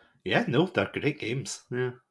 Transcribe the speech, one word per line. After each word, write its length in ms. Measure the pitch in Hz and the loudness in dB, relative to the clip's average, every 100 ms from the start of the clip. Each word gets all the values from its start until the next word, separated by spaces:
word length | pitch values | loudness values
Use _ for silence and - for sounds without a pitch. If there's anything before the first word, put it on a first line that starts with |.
| _ _ | _ _
yeah, 200 | 90 131 226 | 0 2 4
no, 180 | 123 185 | 2 4
they're 240 | - 98 | 2 0
great 260 | 92 135 - | 0 -2 -2
games. 420 | 107 135 - - - | -4 -4 -6 -10 -8
Yeah. 200 | 123 127 123 _ | -4 -4 -6 _